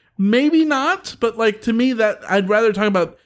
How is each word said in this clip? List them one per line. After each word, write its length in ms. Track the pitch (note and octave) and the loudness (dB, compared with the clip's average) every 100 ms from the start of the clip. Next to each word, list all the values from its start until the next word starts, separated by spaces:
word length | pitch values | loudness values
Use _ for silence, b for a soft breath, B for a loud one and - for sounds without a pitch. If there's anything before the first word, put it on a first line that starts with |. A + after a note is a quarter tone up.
| b b | b b
maybe 480 | G3 A#3+ D4 D#4+ D#4 | 2 2 2 2 2
not, 500 | C4+ D4+ F#4+ - - | 0 -2 -4 -6 -4
but, 180 | A#3 A3 | -4 0
like, 240 | A3+ G#3 | -2 -2
to 120 | A#3 | -4
me, 200 | A#3 B3+ | 0 0
that 260 | A#3 G#3+ - - | 0 -2 -2 -2
I'd 200 | G3 F#3+ | -2 0
rather 240 | G#3 A3+ | 0 0
talk 140 | F#3+ G#3 | 0 0
about, 300 | F#3+ E3 - | 0 -2 -8